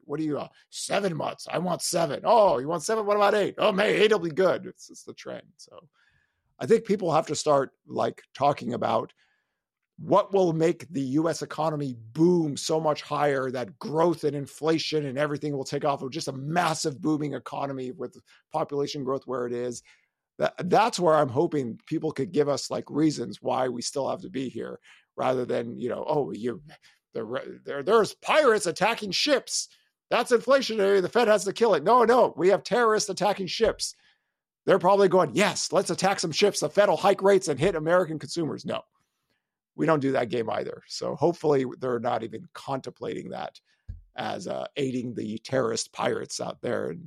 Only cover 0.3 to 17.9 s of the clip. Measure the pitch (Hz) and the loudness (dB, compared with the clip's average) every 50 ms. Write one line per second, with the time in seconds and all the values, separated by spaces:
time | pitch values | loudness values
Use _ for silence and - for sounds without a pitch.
0.3 | 147 127 - - _ _ _ _ - - - - 160 196 202 196 165 143 - - | -4 -4 -6 -10 _ _ _ _ -14 -10 -6 -4 -2 -2 -2 -2 -2 -4 -6 -6
1.3 | - - - - - 147 175 180 170 - - - - 170 165 147 131 - - - | -8 -8 -10 -6 -4 -4 -2 -2 -4 -4 -4 -2 0 0 0 0 -2 -2 2 4
2.3 | 220 233 208 190 156 123 131 147 170 170 151 - 220 220 214 202 208 208 208 202 | 6 6 6 6 4 2 0 -2 -4 -4 -2 -2 -2 0 0 0 2 4 4 4
3.3 | 208 214 196 - - - - 202 208 185 208 208 185 170 202 220 214 202 170 170 | 4 4 2 0 0 0 2 2 2 2 2 2 4 4 4 4 4 4 0 0
4.3 | 151 160 190 175 135 107 - - - _ - - 156 - - - 123 - - 131 | 0 2 4 4 2 0 -4 -10 -16 _ -20 -20 -20 -20 -18 -18 -18 -16 -14 -12
5.3 | 123 117 113 107 _ - - - - - - 147 _ _ _ _ _ _ _ _ | -12 -14 -14 _ _ -20 -20 -20 -20 -20 -20 _ _ _ _ _ _ _ _ _
6.3 | _ _ _ _ _ - 135 127 220 226 226 - 196 196 196 170 151 156 160 - | _ _ _ _ _ -6 0 4 4 4 4 2 -2 -2 0 0 0 0 0 0
7.3 | 156 - - 151 147 139 135 - _ _ _ - 131 120 117 120 113 - - _ | -4 -2 0 2 2 2 2 0 _ _ _ -8 -4 -2 -2 -2 -4 -6 -14 _
8.3 | - - 135 143 - - - 127 123 113 - 113 110 113 139 - _ _ _ _ | -6 0 0 0 0 0 -4 -6 -6 -2 -2 0 0 0 -2 -4 _ _ _ _
9.3 | _ _ _ _ _ _ _ _ _ _ _ _ _ - - 160 147 196 208 - | _ _ _ _ _ _ _ _ _ _ _ _ _ -12 -2 2 2 2 2 2
10.3 | 196 196 185 175 160 160 160 170 170 170 - - 175 139 139 131 127 151 160 165 | 2 2 2 2 2 2 2 0 0 -2 -6 -10 -6 -6 -4 -2 0 0 0 0
11.3 | 151 - 147 147 - - 156 160 156 147 143 135 123 117 110 113 113 151 160 175 | -2 -4 -8 -10 -6 -4 -2 -2 -2 -4 -4 -6 -8 -10 -14 -8 0 2 4 4
12.3 | 180 175 160 151 139 - - - 165 160 160 156 147 - - - 147 143 147 147 | 4 4 2 0 -4 -4 -4 -2 -2 0 0 0 0 -2 -4 -6 -2 0 0 2
13.3 | 139 135 131 131 123 127 123 104 - - - 220 147 160 165 175 165 - - 147 | 2 0 -2 -4 -4 -6 -8 -8 -10 -12 -10 -4 0 2 4 2 2 0 -2 -2
14.3 | 139 147 139 127 - - 143 156 165 156 - - 156 156 147 139 123 131 151 147 | -2 -4 -6 -10 -10 -4 0 0 0 0 0 -2 -4 -4 -4 -4 -2 -2 -2 -2
15.3 | 147 139 - 151 143 139 135 - - 143 139 147 139 135 139 131 120 160 - - | -2 -4 -4 -4 -4 -4 -6 -4 -4 -2 -2 -2 -2 -2 -4 -8 -8 -8 -8 -8
16.3 | 135 131 135 147 156 175 175 160 160 - - 160 139 117 - 151 156 143 151 147 | -8 -8 -6 -4 -2 0 0 0 0 -2 -2 -4 -4 -4 -2 -2 0 0 -2 -4
17.3 | 135 131 113 - - 143 139 139 139 131 131 127 | -6 -8 -10 -10 -8 -8 -6 -6 -6 -8 -8 -10